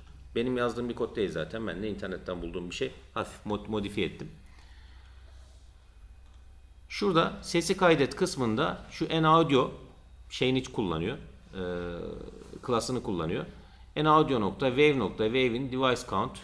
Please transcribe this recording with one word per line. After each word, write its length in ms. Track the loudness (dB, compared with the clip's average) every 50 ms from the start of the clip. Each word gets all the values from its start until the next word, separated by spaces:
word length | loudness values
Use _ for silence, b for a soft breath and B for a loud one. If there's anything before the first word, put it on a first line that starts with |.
| -20 -20 -20 -20 -20 -6 -2
Benim 220 | -2 0 0 0
yazdığım 320 | 0 0 0 0 -2 -4 -4
bir 60 | -2
kod 220 | -4 -4 -4 0
değil 160 | -2 -2 0 0
zaten. 340 | -4 -4 -4 -6 -6 -6
Ben 160 | -6 -6 -4 -4
de 80 | -4
internetten 520 | -4 -6 -6 -6 -8 -8 -6 -6 -6 -6 -6
bulduğum 280 | -6 -6 -6 -8 -6
bir 40 | -6
şey. 180 | -4 -4 -6 -6 -12 -20 -10 -6
Hafif 320 | -6 -6 -6 -8 -12 -6
mod-, 220 | -4 -4 -4 -4 -4
modifiye 380 | -4 -4 -4 -4 -2 -2 -2
ettim. 240 | -2 -4 -8 -14 -14 -14 -18 -20 b b b b b b b b b b b b b b b b b b -20 -20 -20 -20 -20 -20 -20 -20 -20 -20 -20 -20 -20 -20 -20 -20 -20 -20 -20 -20 -20 -20 -20 -20 -20 -20 -20 -20 -20 -18 -12
Şurada 500 | -6 0 0 4 4 4 4 4 0 -6 -10
sesi 340 | 0 0 0 2 2 0
kaydet 400 | 4 6 6 8 6 4 2 2
kısmında 680 | 0 -2 -2 0 0 0 0 2 2 0 0 -2 -6 -10 -14
şu 140 | -6 -6 -4
en 180 | 0 2 4 6
audio 500 | 8 8 8 6 6 6 4 4 2 -2 -12 -16 -20 -20 -20 -20 -20 -20 -20 -18 -12
şeyini 340 | -2 0 2 2 2 2 0
kullanıyor. 540 | -2 -4 -2 -2 0 0 0 -2 -2 -4 -6
Ee, 800 | -12 -18 -20 -20 -20 -14 -10 -8 -6 -4 -4 -4 -6 -6 -8 -8 -8 -10 -10 -10 -12 -14 -16 -16 -18 -16 -16 -12 -2
klasını 400 | 0 0 0 2 0 -4 -4 -2
kullanıyor. 440 | -2 -2 -2 -2 -2 -2 -4 -6 B B B B B B B B B -4
En 80 | 0 2
audio 360 | 6 6 6 6 4 2 0
nokta 280 | 0 0 -2 0 0 0
wave 300 | 4 6 6 6 6 4
nokta 260 | 0 -2 0 0 0
wave'in 480 | 0 2 2 2 2 2 0 -4 -4 -2
device 300 | 0 2 2 2 0 -2 -2
count 280 | 0 0 0 -2 -6 -12